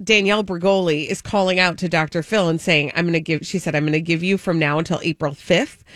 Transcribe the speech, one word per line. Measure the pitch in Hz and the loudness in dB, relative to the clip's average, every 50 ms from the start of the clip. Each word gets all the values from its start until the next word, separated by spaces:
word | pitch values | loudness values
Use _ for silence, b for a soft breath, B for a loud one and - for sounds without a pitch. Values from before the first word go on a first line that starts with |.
| 196 | 0
Danielle | 170 220 208 196 196 208 214 208 | 2 2 4 4 4 2 0 0
Bregoli | 185 185 170 175 196 196 190 185 170 151 147 156 - | -2 -4 0 2 2 2 4 2 2 0 0 -2 -4
is | 190 - - | -6 -6 -6
calling | - - 202 190 185 185 180 | -2 0 0 2 2 2 2
out | 185 180 165 - | 2 2 0 -2
to | 185 175 | -2 -2
Doctor | 175 160 156 147 - 170 156 | 0 0 0 0 -2 -6 -4
Phil | - 214 214 185 165 | 0 0 2 2 2
and | 165 160 | 0 0
saying, | - 180 170 147 147 143 - | 0 2 2 2 2 0 -2
"I'm | - 175 | -2 0
gonna | 175 165 165 | 0 0 -2
give," | 160 - 160 147 180 | -2 -2 -4 -4 -4
she | - - 180 | -4 -6 -4
said, | - 170 147 | -4 -2 -2
"I'm | 147 151 | 0 0
gonna | 151 151 156 | 0 0 0
give | 165 160 170 160 170 | 0 -2 -2 -2 0
you | 185 196 | 0 0
from | 190 - - 170 165 | 0 0 -2 0 0
now | 151 143 147 156 | 0 0 0 0
until | 170 - 175 147 - | -2 -2 -4 -2 -2
April | 170 151 - 160 143 143 | -4 -4 -2 -4 -6 -6
fifth | - - - 175 175 277 - - - _ B B | -6 -2 2 2 2 2 0 -6 -14 _ B B